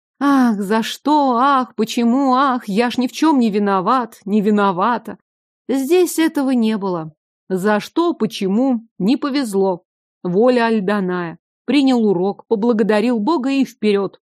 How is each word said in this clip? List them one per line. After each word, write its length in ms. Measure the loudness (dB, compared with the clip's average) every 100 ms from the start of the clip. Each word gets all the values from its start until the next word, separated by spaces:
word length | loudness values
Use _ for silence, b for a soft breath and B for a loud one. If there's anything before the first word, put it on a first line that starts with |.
| _ _
«Ах, 400 | 0 2 2 0
за 220 | -2 -2
что? 560 | -2 -6 0 2 2 2
Ах, 360 | 2 0 -2 -4
почему? 580 | -4 0 0 2 2
Ах, 340 | 2 0 -2 -2
я 220 | -2 -2
ж 80 | -2
ни 80 | -4
в 60 |
чем 260 | 0 2 2
не 100 | 2
виноват, 720 | 0 0 0 0 -2 -2 -10 -2
не 160 | 0
виновата». 760 | 2 2 2 0 -2 -2 -8 -16 _ _ _ _ -6
Здесь 460 | -4 2 2 2 0
этого 320 | 0 0 0
не 260 | 0 0 -2
было. 340 | -4 -6 -8 -16 _ _ -8
За 300 | -2 0 0
что, 340 | -2 -2 -2
почему? 760 | -2 -4 -4 -2 0 0 -2 -6 -4
Не 180 | 0 0
повезло. 680 | -2 -4 -2 0 0 -2 -10 _ _ _
Воля 420 | -2 2 4 4 2
Альданая. 720 | 0 0 -2 -2 -4 -8 -12 _ _
Принял 400 | -2 2 2 2
урок, 400 | 2 0 -2 -4 -4
поблагодарил 720 | 0 2 2 2 2 0 0
Бога 300 | -2 -2 -2
и 140 | -2
вперед, 540 | -2 -2 -2 0 -4 -8